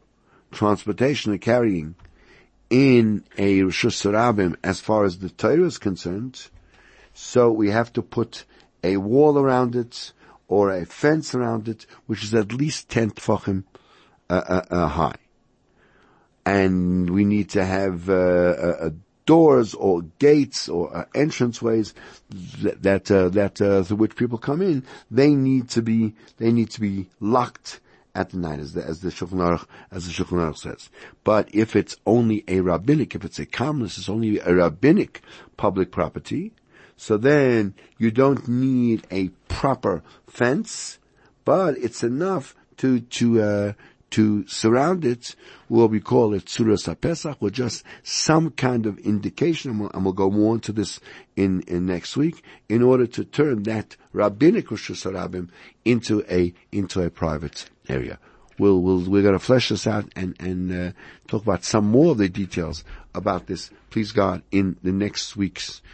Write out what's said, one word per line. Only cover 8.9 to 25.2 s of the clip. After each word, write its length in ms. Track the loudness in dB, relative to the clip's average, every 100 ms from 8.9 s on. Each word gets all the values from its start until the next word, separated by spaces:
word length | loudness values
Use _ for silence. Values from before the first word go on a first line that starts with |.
| -2
wall 400 | 0 4 4 4
around 380 | 2 2 0 -2
it, 380 | -6 -10 -18 -20 -20 _ -2
or 240 | 2 2
a 120 | 0
fence 520 | -6 -2 0 2 -2 -4
around 320 | -2 -4 -6
it, 180 | -10 -14 -16 -10
which 160 | -8
is 100 | -2
at 180 | 0 0
least 380 | -2 -4 -4 -4
ten 220 | -2 -2
tefachim, 520 | -2 -2 -2 0 -4 -4 -16 _ _ _ _ -2
uh, 20 | -2 0
uh, 140 | -2 0
uh, 160 | 0 0
high. 280 | 0 -2 -4 _ _ _ _ _ _ _ _ _ _ _ _
And 680 | -2 2 2 2 0 0 0
we 120 | 2
need 280 | 2 2 0
to 120 | -2
have, 460 | 0 0 -2 -4 0
uh, 40 |
uh, 640 | 2 4 4 2 2 -2 -2
uh, 100 | -6 -8 -16 _ 4
doors 480 | 6 6 6 2 -2
or 260 | 0 0 -2 2
gates 500 | 4 4 2 -4 -6
or, 240 | -4 -4 -8
uh, 80 | -6
entranceways 800 | -2 -2 0 -2 -2 0 0 -2 -6 -20 -20 -18 -16 -14 -6
th-, 100 | -6 -2
that, 300 | 0 0 2
uh, 180 | 2 4
that, 320 | 2 0 0
uh, 220 | 2 2
through 140 | 2 0
which 180 | 0 0
people 240 | -4 -4
come 240 | -4 -2
in. 200 | 0 -2 -4 -16 -4
They 240 | 2